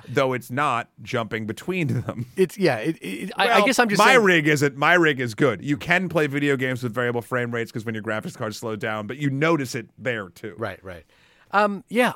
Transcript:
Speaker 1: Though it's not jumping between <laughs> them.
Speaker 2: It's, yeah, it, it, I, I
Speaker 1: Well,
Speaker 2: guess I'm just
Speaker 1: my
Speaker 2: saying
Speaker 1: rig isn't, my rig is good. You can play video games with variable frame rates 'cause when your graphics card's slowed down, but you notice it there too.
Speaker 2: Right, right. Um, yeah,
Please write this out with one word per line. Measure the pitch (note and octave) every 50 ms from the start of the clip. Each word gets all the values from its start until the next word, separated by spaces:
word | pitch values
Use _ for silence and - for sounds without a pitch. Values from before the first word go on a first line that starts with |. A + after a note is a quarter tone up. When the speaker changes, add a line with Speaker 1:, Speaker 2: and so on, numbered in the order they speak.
| - -
Speaker 1:
Though | B2 C#3+ C#3 C3 B2+
it's | B2 A#2 -
not | B2 C3 D3 D3 B2+ A#2 A#2+ - _ _ A#2+
jumping | G2 - A#2+ A#2 G2+ - A2 A2
between | G#2 A2 - - - F3+ F#3 E3+
<laughs> | C3+ A#2+ B2+ -
them. | - - - B2+ - -
Speaker 2:
It's, | - F#3+ F3 - -
yeah, | F#3+ E3 B2+ A2
it, | A2 D3+ E3 -
it, | - F3+ F#3+ - - F#3 -
I, | - G3
I | G3 A#3 G3+
Speaker 1:
Well, | G3+
Speaker 2:
guess | B3 C4 -
I'm | B3 A3+
just | G#3 F#3
Speaker 1:
my | G#3 A#3 C4
Speaker 2:
saying | B3+ A3
Speaker 1:
rig | F#3+ F3+ E3 D3 D3+
isn't, | D3+ C#3+ C#3 C#3+ C3
my | C#3 C#3+ D#3 E3+
rig | F3+ E3+ D#3 D3 B2+
is | C3 A#2+ G#2
good. | - D3+ C3+ A2 F2+ -
You | C3+ D3
can | C3 - - E3+ F3+ F#3 F3
play | D#3 E3 D3+
video | D3 C3+ C#3+ C#3+ C#3+ C#3
games | C3+ C3 C3 B2+ B2 B2
with | B2 G#2+
variable | B2 B2 A#2+ A#2+ A#2+
frame | A2 - B2+ B2 B2 A#2+
rates | A#2 A#2 A#2 G#2 -
'cause | B2+ G#2
when | A#2 A2
your | G#2+ G2+
graphics | G#2+ G#2+ A2 G#2+ F#3 -
card's | - B2 A2 G#2+
slowed | - - A#2 A2 G#2
down, | G2+ A2+ G#2+ G#2+ G#2+
but | G#2 B2+ C#3
you | D3 C#3+
notice | C3+ C3+ D3 E3 E3+ D#3 C#3 A#2 -
it | B2+ A2 - _ _
there | G#2+ B2+ A#2+ A2+ G2+ F2+
too. | - - - A2 F2
Speaker 2:
Right, | E2+ A2+ G#2 F#2+ E2+ -
right. | F#2+ F2+ E2+ D#2+ _ _ _ _ _ _ _ _ _
Um, | - G3 G#3 G#3 G3+ F#3 - _
yeah, | F3+ A3 B3 A3 D#3